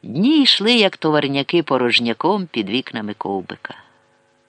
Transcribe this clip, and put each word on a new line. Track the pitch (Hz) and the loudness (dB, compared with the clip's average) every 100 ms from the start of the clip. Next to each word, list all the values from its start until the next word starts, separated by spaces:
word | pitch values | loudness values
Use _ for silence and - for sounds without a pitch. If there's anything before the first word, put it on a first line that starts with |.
Дні | - 120 226 311 | -8 0 2 4
йшли, | 269 - 208 | 4 2 2
як | 240 196 - | 4 2 2
товарняки | 160 151 143 139 135 170 | 0 2 0 -2 0 0
порожняком | 160 131 123 117 117 113 160 202 180 | 0 0 2 2 0 -2 -2 -2 -4
під | 123 98 | -4 -2
вікнами | 117 - 113 104 | -4 -4 -8 -8
Ковбика. | 104 - 98 87 - - - - _ _ _ _ _ | -8 -6 -6 -6 -14 -16 -18 -20 _ _ _ _ _